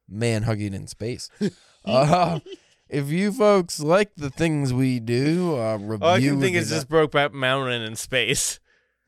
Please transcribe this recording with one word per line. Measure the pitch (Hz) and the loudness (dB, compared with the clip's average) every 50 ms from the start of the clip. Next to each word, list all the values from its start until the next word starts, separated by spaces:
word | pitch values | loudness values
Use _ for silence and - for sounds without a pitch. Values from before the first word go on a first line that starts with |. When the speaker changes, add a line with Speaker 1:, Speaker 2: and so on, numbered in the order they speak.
| _ - | _ -14
Speaker 1:
Man | 90 104 117 120 113 107 107 | -8 -4 -2 0 0 0 0
hugging | 117 113 104 104 104 95 | -2 -2 -2 -4 -6 -6
in | 98 101 101 | -8 -10 -12
space. | - - 107 113 127 - - - _ - | -12 -10 -8 -8 -8 -8 -12 -14 _ -4
Speaker 2:
<laughs> | 208 196 - _ _ _ _ _ - | -4 -4 -4 _ _ _ _ _ -6
Speaker 1:
Uh, | - - 127 139 147 170 180 180 160 170 156 - 370 392 - _ _ _ _ _ - | 0 2 4 4 4 4 4 2 2 -2 -4 -8 -12 -16 -18 _ _ _ _ _ -8
if | - 151 143 139 | -6 -4 -4 -2
you | 156 175 196 208 | -2 0 0 0
folks | 196 - 214 208 208 196 180 175 - - | 0 2 4 4 6 4 2 0 -4 -4
like | 151 147 165 196 214 208 _ - | 0 2 2 2 2 0 _ -8
the | 147 139 | -8 -8
things | - - 160 170 156 151 143 131 123 | -4 0 0 0 2 0 0 0 0
we | 123 131 131 127 123 | 2 2 0 0 -2
do, | 113 113 120 120 135 147 160 175 180 175 160 127 | -2 -2 0 0 2 2 0 0 0 0 -2 -2
uh, | 113 110 110 107 | -2 -2 -4 -4
review | 98 104 110 107 - | -4 -6 -4 0 2
Speaker 2:
All | 165 180 | 4 4
I | 190 | 4
can | 131 139 143 | 4 2 2
Speaker 1:
would | 139 | 2
Speaker 2:
think | 135 190 180 | 2 2 2
Speaker 1:
be | 175 | 0
Speaker 2:
is | 160 - | 0 0
Speaker 1:
ni- | 151 | -2
Speaker 2:
just | 160 143 123 | -4 -4 0
Brokeback | 151 160 156 147 - 147 143 - | 2 2 2 4 2 2 0 0
Mountain | - 139 131 127 131 139 135 127 123 120 | 0 -2 0 0 0 0 0 -2 -4 -4
in | 113 110 113 | -4 -6 -8
space. | 110 - - 139 131 117 107 131 127 - - - - _ _ _ _ _ _ _ _ _ | -10 -8 -4 -2 0 0 0 0 -2 -2 -4 -6 -8 _ _ _ _ _ _ _ _ _